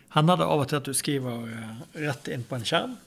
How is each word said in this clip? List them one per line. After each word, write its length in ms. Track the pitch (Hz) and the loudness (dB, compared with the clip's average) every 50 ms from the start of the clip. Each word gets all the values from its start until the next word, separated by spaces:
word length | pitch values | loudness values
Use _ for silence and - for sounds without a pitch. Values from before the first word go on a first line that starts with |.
| _ - - | _ 0 2
Hender 220 | 151 151 165 180 165 | 4 6 6 6 6
det 80 | 165 | 4
av 140 | - 156 151 | 4 4 2
og 60 | 135 120 | 2 2
til 80 | 151 147 | 0 -2
at 60 | 127 | -2
du 80 | - 131 | -2 -4
skriver, 560 | - - - 147 135 127 123 120 117 117 113 | -4 -2 0 -2 -2 -2 -4 -6 -6 -8 -8
eh, 560 | 113 113 113 110 110 113 165 - - 165 151 147 | -10 -10 -10 -10 -12 -12 -14 -14 -10 -6 -4 -4
rett 200 | 135 - - - | -4 -4 -4 -6
inn 140 | 151 135 113 | -6 -6 -6
på 120 | - 139 | -6 -6
en 60 | 123 113 | -4 -2
skjerm? 340 | - - 175 208 254 254 208 - | 0 0 0 0 0 -8 -12 -16